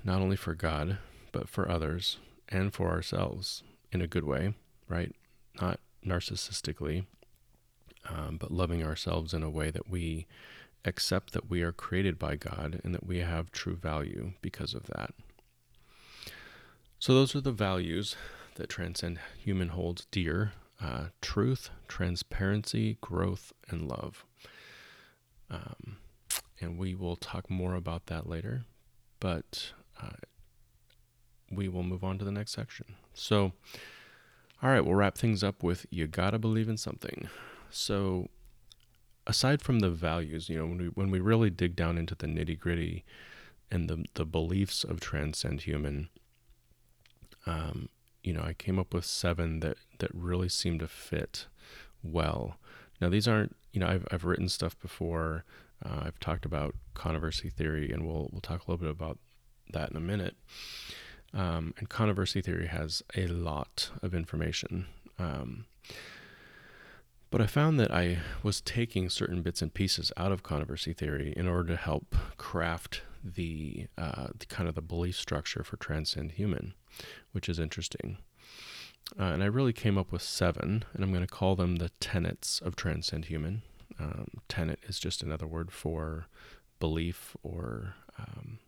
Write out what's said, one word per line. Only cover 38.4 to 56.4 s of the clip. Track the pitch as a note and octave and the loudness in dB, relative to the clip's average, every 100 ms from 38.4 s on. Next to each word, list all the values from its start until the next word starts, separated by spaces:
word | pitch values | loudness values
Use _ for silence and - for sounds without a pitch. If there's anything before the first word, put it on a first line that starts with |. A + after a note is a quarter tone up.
| - - - - _ _ _ _ - | -20 -20 -20 -20 _ _ _ _ 0
aside | - C3 D3 | 4 6 4
from | - A#2+ | 4 6
the | F#2+ | 6
values, | E2+ E2 E2+ D#2 E2 D#2+ | 4 2 2 0 -4 -2
you | D#2+ | 0
know, | D#2+ | 0
when | F2 | 0
we, | F2 | -2
when | D#2+ G2 | 2 2
we | F#2+ | 4
really | F#2+ A2+ A2 | 6 8 6
dig | E2+ F2+ F2 | 6 2 4
down | E2 E2+ | 2 2
into | E2 E2+ | 0 -2
the | D#2 | 0
nitty-gritty | D#2+ D#2+ E2 F2 E2+ E2 F2 - - - - - - - | 0 0 0 0 2 0 -4 -8 -18 -20 -20 -20 -20 -2
and | F#2 D#2+ | 0 2
the, | D#2+ - - | 0 -2 -2
the | D#2+ | 0
beliefs | D#2+ E2 F#2+ G2 - | 2 2 2 2 0
of | - E2 | -2 -4
Transcend | - D2 D#2 D2+ - D2 | -2 0 0 -2 -2 -2
Human, | D2+ D2 C#2+ C#2+ E2+ - _ _ _ - _ _ _ _ - _ - - - | 0 0 0 -2 -4 -10 _ _ _ -20 _ _ _ _ -20 _ -20 -8 -2
um, | D#2+ D#2+ - - - _ _ | -2 -2 -4 -6 -12 _ _
you | F#2 | -2
know, | D#2+ | -2
I | D#2+ | -2
came | E2 - F#2+ | -2 0 2
up | F#2 | 2
with | F2 | -2
seven | - - F2 E2+ E2+ D#2+ | -2 0 2 2 2 0
that, | D#2+ - - - | 0 -2 -8 -6
that | - | -4
really | F2 F2 F2+ F#2 | -2 0 2 2
seem | - F2+ E2 | 0 0 0
to | D#2+ | -2
fit | - - D2 - - - - - - - - | -8 -4 -2 -2 -6 -12 -16 -20 -20 -20 -12
well. | - E2 D2+ D2+ - - - - - - | -2 2 2 2 -2 -6 -16 -20 -20 0
Now, | F2 | 4
these | G2+ A2 | 6 6
aren't, | G#2+ G#2 - - | 4 2 -2 -6
you | - | 2
know, | F2 | 4
I've, | F#2 E2 | 4 2
I've | E2+ E2 | 0 2
written | F#2 F#2 | 2 2
stuff | - E2+ - | 0 -2 -4
before. | F#2 - E2+ E2 D#2+ D#2+ - - - - | -10 -4 -2 0 0 -2 -6 -16 -20 -12
Uh, | - D2 D2+ | -6 -4 -4
I've | - | -4
talked | - D#2+ | -2 -2